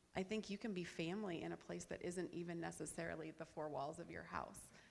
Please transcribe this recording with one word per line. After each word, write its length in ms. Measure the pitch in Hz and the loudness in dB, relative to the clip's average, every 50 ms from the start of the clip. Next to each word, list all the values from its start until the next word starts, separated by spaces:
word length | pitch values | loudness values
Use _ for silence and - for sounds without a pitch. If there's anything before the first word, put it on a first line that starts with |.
| - - - | -20 -2 0
I 60 | - 190 | 2 2
think 260 | 185 214 220 190 - | 4 2 2 2 2
you 80 | 196 | -2
can 160 | 202 - 226 190 | 0 2 2 2
be 100 | 180 170 | 2 2
family 600 | - - - 165 165 185 220 214 190 170 151 156 | 0 2 2 2 4 4 2 2 2 2 2 2
in 100 | 165 170 | 0 -2
a 40 | |
place 280 | - - - 175 180 175 | -2 -2 -2 -2 -2 0
that 160 | - - - - | -2 -4 0 0
isn't 300 | 180 175 185 170 - - | 0 2 2 2 2 2
even 260 | 175 170 175 170 170 | 0 0 0 0 0
necessarily 760 | 170 165 170 - - 156 - - 165 170 170 160 156 160 156 | 0 0 0 0 -4 -2 0 0 0 0 0 -2 -2 -4 -4
the 120 | - 165 | -6 -6
four 240 | - - 170 151 151 | -6 -2 -2 0 0
walls 300 | 143 139 139 151 165 175 | 2 2 0 0 0 -2
of 120 | 165 170 | -6 -6
your 120 | 170 170 160 | -6 -6 -6
house. 480 | 170 185 - - - - - - - - - - - | 0 0 0 0 0 -4 -8 -10 -10 -12 -16 -18 -18